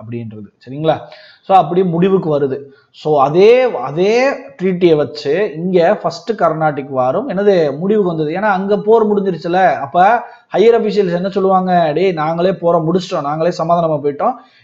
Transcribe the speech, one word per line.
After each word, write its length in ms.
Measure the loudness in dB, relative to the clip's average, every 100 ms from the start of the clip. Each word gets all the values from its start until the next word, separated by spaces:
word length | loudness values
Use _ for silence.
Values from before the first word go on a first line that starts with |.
அப்படின்றது. 440 | -12 -12 -12 -14 -20 _ -16
சரிங்களா? 300 | -4 -2 -2 -6 -20 -20 _
So 140 | 2 2
அப்படி 280 | 4 0
முடிவுக்கு 560 | 0 2 2 2 0 -2
வருது. 220 | -2 -4 -10 -20 _
So 320 | -10 -2 2
அதே, 520 | 2 4 6 6 2
அதே 560 | -2 -6 -2 0 2 0 -2 -10 -6
ட்ரீட்டியை 340 | -4 2 4 4
வச்சு 560 | 0 -4 -4 -2 -2 -4
இங்க 380 | 0 2 2
first 380 | 2 -4 -6 -8
கர்நாடிக் 560 | -2 -2 0 -2 -4 -6
வாரும் 400 | -2 -2 -2 -4
என்னது 500 | -2 2 2 0 -2
முடிவுக்கு 380 | 0 0 0 -2
வந்தது. 220 | -4 -2
ஏன்னா 140 | -2
அங்க 260 | -2 0 -2
போர் 300 | 2 2 4
முடிஞ்சிருச்சுல. 600 | 0 -2 -4 -2 2 2
அப்ப 500 | 0 -2 2 4 2 -2 -16 _
higher 280 | 2 4 4
officials 340 | 2 0 0
என்ன 140 | -2 -4
சொல்லுவாங்க, 640 | -2 2 2 2 2 0
"டேய், 180 | 0 -2
நாங்களே 400 | 0 -2 0 -2
போரை 280 | 0 0 0
முடிச்சிட்டோம், 420 | 0 -2 -2 -6
நாங்களே 300 | -4 -2 -2 -2
சமாதானமா 420 | 0 0 0 -2
போயிட்டோம், 300 | -4 -2 -4 -4 -12 _